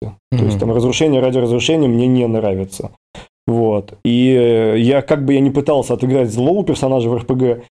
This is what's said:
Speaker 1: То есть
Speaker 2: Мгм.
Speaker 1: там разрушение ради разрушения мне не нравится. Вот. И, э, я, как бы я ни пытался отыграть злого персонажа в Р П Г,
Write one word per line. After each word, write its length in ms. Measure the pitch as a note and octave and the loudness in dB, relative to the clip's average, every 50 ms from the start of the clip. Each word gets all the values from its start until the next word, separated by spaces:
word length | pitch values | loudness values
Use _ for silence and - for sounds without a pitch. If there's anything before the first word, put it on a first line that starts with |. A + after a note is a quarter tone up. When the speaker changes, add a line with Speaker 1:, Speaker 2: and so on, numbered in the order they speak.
Speaker 1:
То 420 | - G#2+ F#2+ - _ _ C3 A#2+ G#2+ | -14 -14 -14 -16 _ _ -2 0 0
есть 120 | G#2+ G#2 | 0 0
Speaker 2:
Мгм. 20 | G2 | 0
Speaker 1:
там 140 | A2 A2+ | -2 0
разрушение 480 | A2+ A#2+ A#2 C3 - - D#3+ D#3 C#3 C3 | 0 0 0 0 0 0 0 2 2 2
ради 180 | B2+ C3 B2 C3 | 0 0 0 0
разрушения 480 | B2 A#2 A#2 A#2+ A#2 D3 D#3+ D#3+ D3 B2 | 0 0 0 0 0 0 0 2 2 2
мне 180 | A#2 A#2 B2 B2+ | 2 2 2 2
не 180 | B2+ B2+ A#2+ | 2 2 0
нравится. 640 | A#2 A2+ A2 G#2+ G2+ F#2+ F#2+ F#2+ F#2+ - - - G#2+ - _ _ _ - - - - _ _ _ | 0 -2 -2 -2 -2 -2 -4 -6 -8 -10 -12 -12 -12 -14 _ _ _ -20 -20 -20 -20 _ _ _
Вот. 480 | - A#2 A#2 A#2 A2 G#2 G2+ G2 - - - - | -2 0 0 0 0 0 -2 -4 -8 -14 -6 -2
И, 280 | A#2 A#2+ B2 B2+ C3 | 0 2 2 2 4
э, 460 | C3 B2+ A#2+ A#2 A#2 A2+ A2+ A2 G#2+ A2+ | 4 4 4 2 2 2 2 2 2 2
я, 240 | A#2 B2 C#3 C#3 | 2 2 2 0
как 220 | C3 - D#3 C#3+ C3+ | 0 0 -2 0 0
бы 100 | C3+ C#3 | 0 2
я 60 | C3+ | 2
ни 100 | C#3 C#3 | 2 2
пытался 440 | C#3 D3 - E3 D3+ C3+ A#2 - A#2+ | 0 0 0 0 0 0 0 -2 -4
отыграть 360 | G#2+ B2+ B2+ C3+ C3+ B2+ A2+ | -2 -2 0 0 0 0 -2
злого 320 | G#2 A#2+ B2 D3+ F3+ G#3 F#3 | -2 -2 0 0 0 0 0
персонажа 440 | E3 C3 - C#3 C3 C3+ B2+ A#2 A#2 | -2 -2 -2 -2 0 0 0 0 0
в 60 | B2 | -2
Р 100 | A#2 A#2+ | -2 -2
П 100 | - C3 | -2 -2
Г, 280 | B2+ B2+ B2 A#2 A#2+ - - | 0 0 0 0 -2 -8 -16